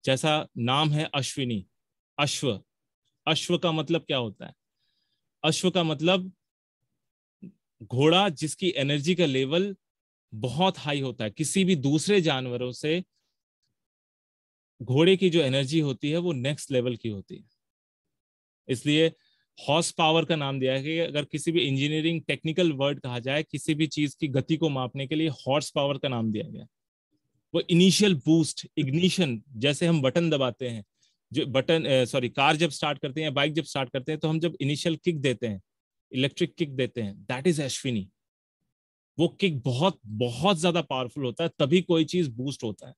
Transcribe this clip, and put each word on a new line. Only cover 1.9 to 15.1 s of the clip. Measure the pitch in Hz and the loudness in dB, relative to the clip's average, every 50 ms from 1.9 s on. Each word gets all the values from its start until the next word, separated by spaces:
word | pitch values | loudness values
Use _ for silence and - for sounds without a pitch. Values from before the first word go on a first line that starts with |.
| _ _ _ _ _ - | _ _ _ _ _ -2
अश्व, | 147 143 - - - 135 104 95 - _ _ _ _ _ _ _ _ _ _ _ _ 147 | -2 -2 -2 -2 -2 -2 -4 -4 -8 _ _ _ _ _ _ _ _ _ _ _ _ -2
अश्व | 160 156 - - 175 165 | -2 -2 0 -2 -2 0
का | - 170 | 0 0
मतलब | 160 160 156 139 170 165 | 0 0 -2 0 -2 -2
क्या | 160 - 151 131 | -2 -2 -2 -2
होता | 120 110 92 _ 87 82 | -2 -4 -8 _ -16 -18
है? | - _ _ _ _ _ _ _ _ _ _ _ _ _ _ _ _ _ - | -18 _ _ _ _ _ _ _ _ _ _ _ _ _ _ _ _ _ -2
अश्व | 156 156 - - 185 | -2 -2 2 0 0
का | 170 185 170 | 2 2 0
मतलब | 160 156 139 151 170 190 190 185 190 - _ _ _ _ _ _ _ _ _ _ _ _ _ _ _ _ _ _ _ _ _ - - _ _ _ _ _ _ 113 | 0 -2 0 2 2 2 2 0 -6 -14 _ _ _ _ _ _ _ _ _ _ _ _ _ _ _ _ _ _ _ _ _ -20 -20 _ _ _ _ _ _ -14
घोड़ा | 98 - 120 143 156 170 185 202 208 | -6 -2 2 4 6 6 6 4 2
जिसकी | 151 - 156 151 - _ 196 175 - | 0 -4 -6 -6 -6 _ -2 -2 0
एनर्जी | 135 135 139 147 151 135 160 180 | 0 0 0 0 0 2 0 2
का | 165 175 | 2 2
level | 147 131 131 135 131 147 175 190 202 196 _ _ _ _ _ _ _ _ _ _ _ - | 2 2 0 0 0 0 0 0 -2 -4 _ _ _ _ _ _ _ _ _ _ _ -10
बहुत | 110 104 127 120 147 180 190 185 - | -6 -6 -4 0 2 0 0 0 -2
हाई | - 147 147 143 | -4 -4 -2 -2
होता | 135 131 120 - 113 | -2 -4 -4 -4 -6
है, | 107 | -6
किसी | 101 - 160 143 - 196 190 | -4 -4 -6 -2 2 2 4
भी | 175 190 | 4 2
दूसरे | 147 123 135 147 156 147 185 208 202 | 2 2 2 2 2 2 4 2 4
जानवरों | 170 160 143 131 127 127 123 123 123 123 | 4 2 0 0 -2 -6 -6 -4 -6 -6
से | 123 - - 151 160 180 185 _ _ _ _ _ _ _ _ _ _ _ _ _ _ _ _ _ _ _ _ _ _ _ _ _ _ _ _ _ _ _ _ _ _ _ | -6 -6 -2 -2 -2 -2 -2 _ _ _ _ _ _ _ _ _ _ _ _ _ _ _ _ _ _ _ _ _ _ _ _ _ _ _ _ _ _ _ _ _ _ _
घोड़े | 123 110 127 139 165 180 | -6 0 2 4 6 6